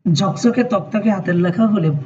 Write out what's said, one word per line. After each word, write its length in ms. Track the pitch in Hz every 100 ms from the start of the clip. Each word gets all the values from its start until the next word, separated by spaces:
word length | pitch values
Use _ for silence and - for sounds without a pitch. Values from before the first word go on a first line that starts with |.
| -
ঝকঝকে 520 | 151 190 190 233 247
তকতকে 460 | 240 202 - 214 214
হাতের 240 | 190 180
লেখা 320 | 175 180 190 220
হলে 240 | 202 156 139